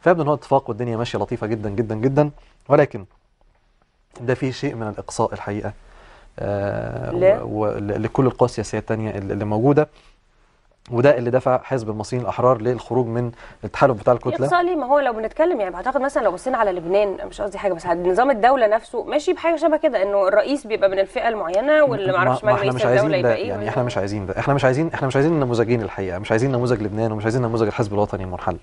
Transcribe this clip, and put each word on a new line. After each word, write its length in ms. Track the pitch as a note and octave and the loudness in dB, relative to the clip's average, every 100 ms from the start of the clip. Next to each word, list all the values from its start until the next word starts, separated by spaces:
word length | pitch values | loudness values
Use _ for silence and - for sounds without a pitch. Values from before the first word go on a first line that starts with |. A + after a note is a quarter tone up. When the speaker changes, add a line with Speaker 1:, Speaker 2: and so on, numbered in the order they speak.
Speaker 1:
فيبدو 220 | E3+ F3 | 4 4
إن 40 | D3 | 2
هو 60 | |
اتفاق 360 | D3 - C3+ - | -2 2 0 0
والدنيا 280 | G#2 A#2+ A2+ | -6 -4 -4
ماشية 200 | A#2 G#2+ | -4 -4
لطيفة 280 | G#2 B2 G#2+ | -4 -4 -4
جدا، 220 | A#2 G#2 | -4 -4
جدا، 260 | G2+ A2 G#2+ | -2 -2 0
جدا، 340 | B2 C3+ D3 - _ _ - | 2 2 0 -2 _ _ 2
ولكن 360 | C#3+ C#3+ G#2+ F#2+ _ _ _ _ _ _ _ _ _ _ - | 4 4 -2 -16 _ _ _ _ _ _ _ _ _ _ -10
ده 120 | A#2+ | -4
فيه 180 | B2+ C3 | -2 -2
شيء 240 | B2 C#3 A2+ | -4 -6 -6
من 120 | A2 | -8
الإقصاء 460 | G#2 - - A2+ | -8 -10 -2 -2
الحقيقة، 400 | G2+ - G#2 G2+ - - - - - - - | -2 -8 -6 -6 -10 -20 -20 -20 -20 -20 -10
آه، 720 | G#2 G2+ G2+ A2 A2+ A#2+ A#2+ | -4 -4 -4 -4 -6 -8 -6
Speaker 2:
لا. 300 | - - A#2 | 2 2 2
Speaker 1:
و-، 40 | A2+ G#2+ | -2 -2
و-، 40 | G#2+ | -2
ل-، 360 | G#2+ G#2 G#2+ | -2 -4 -4
لكل 220 | A2 - B2+ | -2 0 0
القوى 200 | - B2 | 2 0
السياسية 300 | - G#2+ A2 | 0 -4 -6
التانية 300 | - A2 A2 | -4 -4 -4
اللي، 220 | G2+ G2 | -6 -6
اللي 120 | G2+ G#2+ | -4 -2
موجودة. 420 | G#2+ B2+ C#3+ D3+ - - _ _ _ _ _ _ _ - | 2 4 4 2 -4 -20 _ _ _ _ _ _ _ -6
وده 260 | A#2+ C3+ B2+ | 2 4 4
اللي 120 | A#2+ | 2
دفع 300 | C3 C3 B2+ | 0 2 0
حزب 260 | - C3+ A2 | 0 -4 -4
المصريين 340 | G#2+ G#2 B2 | -6 -4 -4
الأحرار 380 | G#2+ - B2 B2 | -4 2 2 4
للخروج 460 | A2+ A#2+ - A#2+ A#2 | 0 -4 -2 -2 0
من 240 | A2+ A#2+ - - - | -2 -4 -8 -20 -14
التحالف 360 | A2 - C#3 A2 | -12 2 2 4
بتاع 140 | A#2 | 2
الكتلة. 320 | A#2+ C3 A#2+ C3+ | 2 0 -2 0
Speaker 2:
إقصاء 180 | F4 | 2
ليه؟ 120 | F4 F4 | 0 -2
ما 100 | B3+ | 0
هو 140 | C#4+ | 2
لو 140 | C4 | 2
بنتكلم 460 | A3 A3 - D#4+ D#4 | -2 -8 0 0 0
يعني 120 | F#3+ | -4
بعتقد 300 | F3 A3 C4+ | -4 -4 -2
مثلا 220 | C4+ C#4+ | -2 0
لو 80 | A3 | 0
بصينا 260 | F3 C4 B3+ | -2 -4 0
على 140 | G#3 | 0
لبنان، 460 | F3+ E3 G3 G#3 F#3+ - | -2 0 2 2 -2 -10
مش 120 | - | -8
قصدي 160 | G3+ F#3+ | -8 -4
حاجة، 160 | G3+ | -4
بس 120 | E3+ F3 | -4 -2
على 240 | E3+ F3 | 0 2
نظام 200 | F3+ C4 | 2 2
الدولة 360 | A#3+ A#3 C4+ G#3+ | 4 4 4 2
نفسه 360 | A3 - A#3+ | 2 -2 -8
ماشي 300 | - C4+ D4 | -2 -2 -2
بحاجة 220 | F4+ E4 D#4+ | -2 0 0
شبه 220 | D#4+ D4+ | 2 2
كده، 260 | D#4 A3+ | 2 2
إنه 240 | G3 G3+ F#3+ | 0 2 4
الرئيس 400 | G3+ A#3 C#4 G#3+ | 2 2 -2 -4
بيبقى 220 | G#3+ G3 | 0 0
من 100 | F#3+ | 2
الفئة 280 | G3 B3 A#3 | -2 0 -2
المعينة 560 | A3 E3 F#3 C4+ D4+ | -2 -2 0 2 4
واللي 280 | C#4+ A3 F#3+ | 4 2 0
Speaker 1:
ما، 60 | F#3 | 2
Speaker 2:
معرفش 260 | F#3 - | 2 2
Speaker 1:
ما 80 | G#3+ | 2
Speaker 2:
مجلس 80 | G#3 | 2
Speaker 1:
احنا 120 | - | 2
مش 80 | B2+ A#2+ | 0 2
Speaker 2:
الدولة 60 | B2 | 4
Speaker 1:
عايزين 100 | - | 4
ده، 60 | D#3 | 2
Speaker 2:
يبقى 180 | B2 A2 | 2 0
إيه 120 | - | -2
Speaker 1:
يعني 120 | G2 | -4
Speaker 2:
ولا 80 | G#2+ | -4
Speaker 1:
احنا 140 | C3+ | -2
مش 140 | B2 A2+ | -2 -2
عايزين 280 | G2 G#2 F#2+ | -4 -4 -4
ده، 140 | F#2+ | -4
احنا 140 | A2+ | 0
مش 120 | C#3 B2+ | 2 2
عايزين، 240 | B2+ D#3+ | 2 -2
احنا 140 | - C#3 | -2 -2
مش 80 | C3+ | 2
عايزين 240 | D3 E3 | 2 2
نموذجين 420 | B2+ A#2 A2 A#2+ | 0 0 2 0
الحقيقة، 380 | G2+ - F#2+ F2+ | -2 -4 -6 -6
مش 120 | G#2+ | 0
عايزين 200 | A2 C3 | 0 2
نموذج 300 | B2+ A#2+ A#2+ | 0 0 0
لبنان 280 | G#2 G#2 A2+ | -2 -2 -2
ومش 120 | G#2+ | 0
عايزين 180 | A2 B2 | -2 0
نموذج 260 | A#2+ A2+ G#2+ | 0 0 0
الحزب 260 | - G#2+ | 0 -2
الوطني 300 | G#2 G#2 G2+ | 0 0 -2
المنحل. 340 | F#2 F2 - F2 | -8 -6 -4 -6